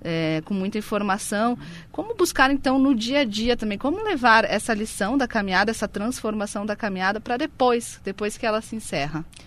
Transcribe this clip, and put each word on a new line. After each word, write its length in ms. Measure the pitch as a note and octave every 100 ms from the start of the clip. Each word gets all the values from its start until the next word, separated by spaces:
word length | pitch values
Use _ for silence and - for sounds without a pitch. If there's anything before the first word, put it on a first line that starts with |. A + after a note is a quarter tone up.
é, 400 | E3+ E3 D#3+ D#3+ D#3
com 60 |
muita 240 | G3 G3 G#3+
informação. 800 | - G#3 G#3 F#3+ - G#3 A#3 A#3+ - - -
Como 220 | - G#4
buscar, 360 | A4+ F4+ - C4+
então, 280 | C#4 C#4 C4+
no 160 | C4+
dia 260 | A#3 A#3 C#4
a 40 |
dia 300 | A#3+ G#3+ A#3 A#3+
também, 200 | A3 G3+
como 240 | C#4 F#4
levar 420 | A4 D4+ A#3 A3
essa 280 | A3 G3+ -
lição 420 | G#3+ G#3+ - G3+ C#4
da 120 | B3+
caminhada, 420 | A3+ G3 F#3 G#3
essa 160 | A3 G3+
transformação 800 | G3 A3 - A3 G#3+ G3+ G#3 G#3
da 80 |
caminhada 460 | G#3 G#3+ F#3 F#3+ G#3+
pra 160 | - A#3+
depois, 640 | D#4 - B3 A#3+ - -
depois 340 | G3 G3 G#3 -
que 60 | A#3
ela 140 | G#3+
se 120 | A3 A3
encerra? 480 | - E3 C#3+ D3+ D#3+ -